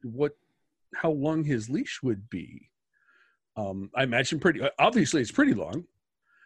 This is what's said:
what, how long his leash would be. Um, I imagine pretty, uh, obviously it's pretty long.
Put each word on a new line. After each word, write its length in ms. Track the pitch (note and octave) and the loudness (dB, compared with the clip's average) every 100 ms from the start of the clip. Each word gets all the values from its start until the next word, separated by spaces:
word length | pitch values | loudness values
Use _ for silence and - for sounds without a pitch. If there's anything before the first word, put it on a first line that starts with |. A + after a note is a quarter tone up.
what, 300 | B2 A#2+ D3 - _ _ _ _ _ | -10 -2 -2 -4 _ _ _ _ _
how 160 | - E3 | -4 -2
long 340 | D3+ D3 D#3+ | 0 0 0
his 240 | D3 B2 G#2+ | 0 -2 -2
leash 300 | D3+ C#4 - | -4 -4 -4
would 260 | B2+ G#2 G#2+ | -2 -2 -6
be. 400 | F2+ - - _ _ _ _ _ _ _ _ _ - | -10 -10 -16 _ _ _ _ _ _ _ _ _ -8
Um, 340 | G2 F#2+ G2 | -6 -6 -6
I 80 | - | -2
imagine 340 | C3 A#2 C#3 D#3 | 0 0 0 2
pretty, 220 | F#3 C3 | 2 2
uh, 80 | C#3 - | 0 4
obviously 420 | G3+ A#3+ D3 D#3+ | 4 4 2 2
it's 100 | A2+ | 2
pretty 220 | - C#4+ | 4 4
long. 300 | G#2 D#2+ B2+ F3 _ _ _ _ _ | 2 -2 -6 -10 _ _ _ _ _